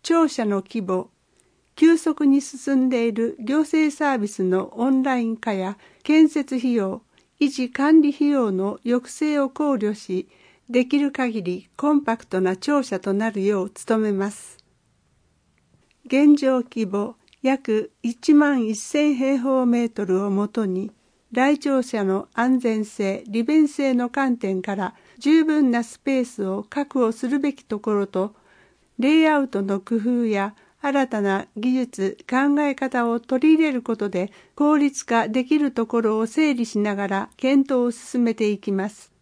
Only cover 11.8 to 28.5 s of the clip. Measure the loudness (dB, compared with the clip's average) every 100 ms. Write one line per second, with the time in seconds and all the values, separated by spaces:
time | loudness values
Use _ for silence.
11.8 | 0 0 0 -4 -4 -2 0 -2 0 0
12.8 | 0 -6 -2 -2 -2 -2 -2 -2 -4 -10
13.8 | -2 0 0 -2 -4 -6 -20 -20 _ _
14.8 | _ _ _ _ _ _ _ _ _ _
15.8 | _ _ -2 4 6 6 4 0 -2 -6
16.8 | -4 -4 -6 -10 _ _ -2 -2 0 -2
17.8 | -2 _ -8 -4 4 6 6 2 -2 -4
18.8 | -4 0 0 2 0 0 0 0 2 2
19.8 | 0 -4 -2 0 0 0 -2 -2 -4 -4
20.8 | -6 _ _ _ _ 0 2 2 0 -2
21.8 | -2 -4 -2 -2 -4 -2 0 2 0 -2
22.8 | -4 -4 -4 -4 -4 -4 2 4 4 2
23.8 | 0 0 -2 -2 -2 -2 -2 -4 -4 -6
24.8 | -6 -8 _ -4 2 4 4 2 2 0
25.8 | -4 -8 -2 -2 -2 -6 -6 -6 -6 -8
26.8 | -4 0 0 -2 -2 -2 -2 -6 _ -8
27.8 | -2 -2 -2 -4 -4 _ _